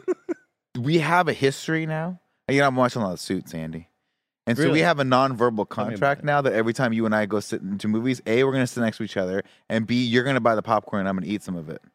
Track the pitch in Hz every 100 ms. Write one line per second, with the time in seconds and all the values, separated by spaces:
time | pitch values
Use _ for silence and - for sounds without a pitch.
0 | - 359 - - _ _ _ 127 123 165
1 | 151 170 165 113 135 135 - 160 160 156
2 | 165 180 _ _ - 139 143 127 123 123
3 | 101 87 - 92 - 82 80 80 - _
4 | _ _ _ _ - 120 165 160 170 151
5 | 131 127 135 120 120 107 98 - 107 107
6 | 139 143 147 147 135 107 113 117 127 113
7 | 113 107 104 104 - - 92 98 107 110
8 | 123 127 - 117 135 131 123 123 113 -
9 | 107 104 92 98 - _ _ 113 110 120
10 | 123 120 127 131 117 110 113 110 - 104
11 | 95 95 87 104 - 87 76 - _